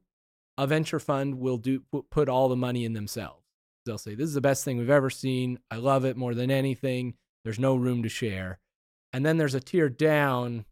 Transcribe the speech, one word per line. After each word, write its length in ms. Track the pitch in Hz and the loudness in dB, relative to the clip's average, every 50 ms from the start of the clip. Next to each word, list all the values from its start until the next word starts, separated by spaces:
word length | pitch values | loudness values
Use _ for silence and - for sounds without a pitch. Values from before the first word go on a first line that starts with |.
| _ _ _ _ _ _ _ _ _ _ _ - | _ _ _ _ _ _ _ _ _ _ _ -2
a 80 | 139 | 0
venture 340 | 139 156 156 156 - - 147 | 2 2 2 0 0 -2 -4
fund 400 | - - 143 135 139 139 139 127 | -2 0 0 0 0 -2 -2 -2
will 180 | 127 131 127 120 | -2 -2 -2 -2
do 240 | 110 127 135 131 | 0 -2 -2 -2
pu-, 240 | - _ - 143 - _ | -4 _ -8 -8 -6 _
put 200 | - 151 147 131 | 0 0 0 2
all 180 | 127 127 135 131 | 2 4 4 2
the 80 | 127 | 2
money 300 | 123 123 123 123 123 120 | 0 -2 -2 -2 -2 -2
in 80 | 113 113 | -4 -4
themselves. 520 | 107 104 101 - 117 101 76 67 78 _ _ _ _ _ _ _ _ - | -6 -6 -8 -8 -8 -10 -10 -12 _ _ _ _ _ _ _ _ _ -10
They'll 120 | 120 110 107 | -10 -10 -8
say, 180 | - 110 104 | -10 -10 -6
"This 140 | 107 147 165 | -4 -4 -2
is 40 | 147 | 0
the 80 | 143 | 2
best 220 | 127 139 135 - - | 2 2 2 2 0
thing 140 | 147 131 120 | -2 -2 -2
we've 120 | 120 120 | 2 4
ever 200 | 143 147 131 135 | 4 4 4 2
seen. 500 | - - - 131 131 127 127 127 123 - _ - | -2 -4 -4 -2 -2 0 -2 -2 -4 -6 _ -12
I 60 | 110 | -8
love 300 | 113 120 139 135 135 127 | -2 0 2 2 2 2
it 120 | 131 120 123 | 0 -2 -2
more 160 | 127 123 120 | -4 -4 -2
than 160 | 117 123 131 | -2 0 0
anything. 680 | 139 135 131 139 131 - - 135 127 127 127 123 117 _ _ _ _ _ - | 2 2 2 0 -2 -2 -2 -2 -2 -2 -4 -6 -8 _ _ _ _ _ -10
There's 160 | 113 110 107 | -8 -4 0
no 160 | 127 135 135 | 2 2 4
room 260 | 131 123 127 123 120 113 | 4 2 2 0 0 -2
to 60 | 113 | -2
share." 500 | - - 127 110 98 92 95 92 90 - _ _ _ _ _ _ _ _ _ _ | -4 -4 -4 -4 -4 -4 -6 -8 -10 -12 _ _ _ _ _ _ _ _ _ _
And 140 | - 127 139 | -4 0 2
then 120 | 156 160 165 | 2 2 2
there's 160 | 156 143 127 | 2 0 0
a 60 | 135 | -2
tier 300 | 127 - - 180 160 143 | -4 -2 0 2 2 2
down 760 | 120 - 156 156 151 151 143 139 127 123 123 123 120 117 107 - | 2 2 2 4 4 4 4 2 2 0 -2 -2 -4 -8 -10 -12